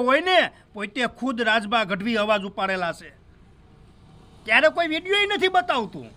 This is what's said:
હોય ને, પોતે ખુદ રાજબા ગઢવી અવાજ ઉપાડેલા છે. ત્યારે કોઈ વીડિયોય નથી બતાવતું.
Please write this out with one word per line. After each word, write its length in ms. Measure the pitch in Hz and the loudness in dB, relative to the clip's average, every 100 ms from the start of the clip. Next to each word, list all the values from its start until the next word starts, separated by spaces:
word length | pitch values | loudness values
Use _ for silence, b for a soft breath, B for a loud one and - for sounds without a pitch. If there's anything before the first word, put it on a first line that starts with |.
હોય 180 | 247 277 | 4 2
ને, 180 | 359 359 233 b b | 4 2 2 b b
પોતે 300 | 208 208 262 233 226 | -10 -8 -4 -4 -4
ખુદ 240 | 254 240 | -4 -2
રાજબા 420 | 220 220 208 233 | 0 0 0 -2
ગઢવી 320 | 202 190 208 226 | -2 -4 -2 0
અવાજ 280 | 208 208 | 0 0
ઉપાડેલા 500 | 196 202 196 190 170 | -2 -6 -4 -2 -4
છે. 180 | 160 160 - - - - - - - - - - - - - - | -6 -12 -20 -20 -20 -20 -20 -20 -20 -20 -20 -20 -20 -20 -12 2
ત્યારે 240 | 226 311 | 4 4
કોઈ 180 | 339 339 | 2 -2
વીડિયોય 380 | 320 359 403 403 | -2 0 0 0
નથી 220 | 415 370 | 0 0
બતાવતું. 600 | 370 359 277 208 156 113 | 0 0 -2 -4 -10 -16